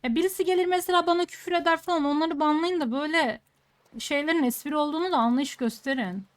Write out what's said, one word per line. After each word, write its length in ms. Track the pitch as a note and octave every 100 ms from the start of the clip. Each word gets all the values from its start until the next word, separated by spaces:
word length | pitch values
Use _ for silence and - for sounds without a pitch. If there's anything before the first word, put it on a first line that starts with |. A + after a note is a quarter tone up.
Ya 120 | B3+ A#3
birisi 300 | F4+ - F4+
gelir 200 | F#4 F4+
mesela 420 | F4+ F4 F4+ F4
bana 180 | F4 F4
küfür 260 | - -
eder 260 | F4 E4+ D#4+
falan. 280 | D#4+ E4+ C#4+
Onları 340 | D4 D#4+ D4+
banlayın 420 | D4+ D4+ E4+ F4+
da 100 | C4
böyle 500 | C4 D4+ E4 C4+ - _ _ _ _ _ A#3
şeylerin 440 | - C#4+ D4 E4
espri 320 | B3+ A#3 D4 D4+
olduğunu 360 | D4 D#4+ F#4
da 60 | D#4+
anlayış 380 | A#3 B3 C4+ -
gösterin. 720 | A#3+ - C4+ C4+ G3+ F#3 F#3+